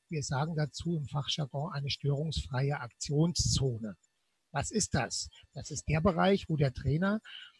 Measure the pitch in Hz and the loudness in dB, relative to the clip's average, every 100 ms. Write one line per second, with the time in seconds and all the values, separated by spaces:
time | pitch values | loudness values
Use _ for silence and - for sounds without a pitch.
0 | _ 160 - - 156 156 151 - 170 165 | _ -4 0 0 0 0 -2 -2 -2 -2
1 | 131 147 - - 139 139 160 143 139 - | -2 -4 -2 -4 -4 -4 -4 -4 -4 -2
2 | 143 139 160 - - 131 139 139 123 - | 0 0 0 -4 -2 0 0 -2 -6 -10
3 | - 147 170 - - - 135 110 110 90 | 0 4 4 4 2 2 2 0 -6 -10
4 | _ _ _ _ _ 143 - 220 - 151 | _ _ _ _ _ -4 -2 -2 0 0
5 | 101 - - - - 147 - 143 - 156 | 0 -4 -8 -14 -14 -12 -8 -6 0 2
6 | 185 170 185 202 - 151 135 - 135 156 | 2 4 4 4 2 2 2 2 0 2
7 | 196 220 - - - | 2 0 -4 -16 -18